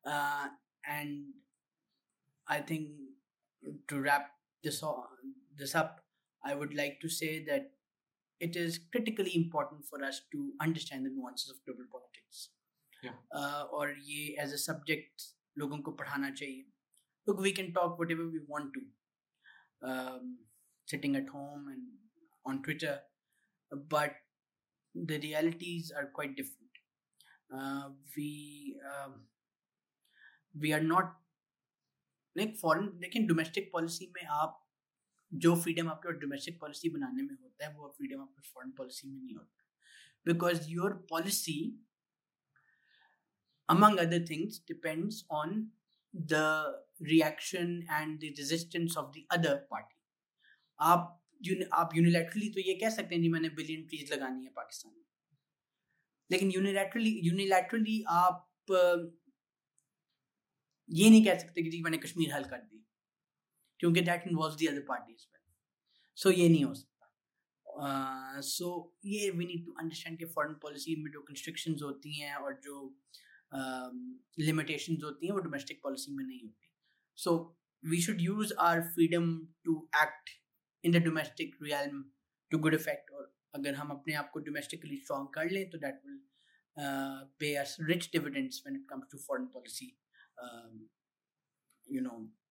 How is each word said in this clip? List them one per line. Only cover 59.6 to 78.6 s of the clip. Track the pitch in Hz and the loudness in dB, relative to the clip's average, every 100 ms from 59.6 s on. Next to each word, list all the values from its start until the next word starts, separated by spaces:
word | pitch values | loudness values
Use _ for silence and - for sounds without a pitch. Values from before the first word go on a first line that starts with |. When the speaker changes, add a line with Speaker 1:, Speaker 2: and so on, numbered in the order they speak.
| _ _ _ _ _ _ _ _ _ _ _ _ - | _ _ _ _ _ _ _ _ _ _ _ _ -4
Speaker 1:
ये | 165 214 | 8 12
नहीं | 220 | 12
कह | 214 170 | 12 4
सकते | - - | 0 -4
कि, | 165 | -2
"जी, | 170 | -2
मैंने | 165 160 | -2 -2
कश्मीर | 165 170 156 | -4 0 0
हल | 143 | 0
कर | 135 123 | -4 -10
दी," | 113 107 _ _ _ _ _ _ _ _ _ _ | -12 -20 _ _ _ _ _ _ _ _ _ _
क्योंकि | 170 170 | 6 6
that | 175 175 | 6 2
involves | 175 170 156 | 0 0 0
the | 156 160 | 2 0
other | 143 | 0
party | 143 123 113 | -4 -6 -8
as | 117 | -20
well। | - _ _ _ _ _ _ _ _ - | -20 _ _ _ _ _ _ _ _ 0
So, | 196 180 | 4 8
ये | 170 | 10
नहीं | 165 | 8
हो | 135 | 6
सकता। | - - _ _ _ _ _ _ _ - | 0 -14 _ _ _ _ _ _ _ -14
अ, | 143 143 135 135 131 131 139 | -6 -2 -2 -2 -6 -8 -8
so, | 135 - 175 175 170 _ | -4 -2 -2 -4 -8 _
ये | 202 208 202 | -6 -2 0
we | 175 | 0
need | 175 170 | -2 -4
to | 170 - | -8 -6
understand | 165 160 165 165 | -6 -6 -10 -10
कि | |
फॉरेन | 165 - 147 | -8 -2 -4
पॉलिसी | 156 151 147 147 156 | -4 -12 -10 -6 -6
में | 151 | -6
जो | 147 | -12
कंस्ट्रिक्शंस | 143 143 - - 165 151 | -16 -12 -10 -8 -4 -4
होती | 147 139 143 151 | -4 -8 -10 -10
हैं | 147 | -8
और | 143 139 135 | -6 -6 -8
जो, | 143 143 135 135 _ - - - _ | -12 -12 -14 -16 _ -20 -20 -20 _
अ, | 135 131 131 127 123 123 - _ - | -8 -6 -6 -8 -10 -12 -14 _ -2
लिमिटेशंस | 156 156 156 147 - 156 | 0 2 0 -4 -2 -2
होती | 151 147 170 | -4 -6 -2
हैं, | |
वो | 202 | -2
डोमेस्टिक | 165 143 - 147 | -2 -6 -8 -8
पॉलिसी | 143 135 - | -8 -6 -8
में | 139 | -8
नहीं | 131 127 | -8 -10
होती। | 113 - _ _ _ _ _ - | -16 -20 _ _ _ _ _ -6
So, | - 165 - _ _ _ 160 | 2 2 0 _ _ _ -2
we | 170 170 | 2 2
should | 175 170 208 | 2 0 2
use | 214 - | -2 4